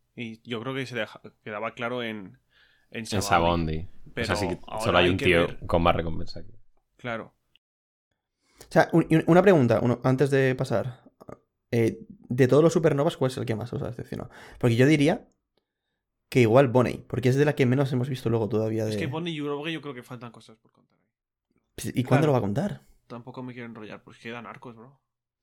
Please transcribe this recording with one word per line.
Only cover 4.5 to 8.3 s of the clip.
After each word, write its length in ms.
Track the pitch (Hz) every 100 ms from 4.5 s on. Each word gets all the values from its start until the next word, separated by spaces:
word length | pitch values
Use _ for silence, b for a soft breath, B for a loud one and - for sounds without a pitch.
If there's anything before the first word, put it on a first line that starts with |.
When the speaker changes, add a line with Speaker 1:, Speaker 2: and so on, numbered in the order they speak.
| 87 -
Speaker 1:
ahora 160 | 110
Speaker 2:
solo 140 | 110 90
hay 80 | 90
Speaker 1:
hay 60 |
Speaker 2:
un 60 | 95
Speaker 1:
que 80 | 92
Speaker 2:
tío 160 | 85 85
Speaker 1:
ver. 120 | - -
Speaker 2:
con 160 | 87
más 120 | 85 82
recompensa 440 | 82 80 - -
aquí. 140 | - - - _ _ _
Speaker 1:
Claro. 380 | 123 113 - _ _ _ _ _ _ _ _ _ _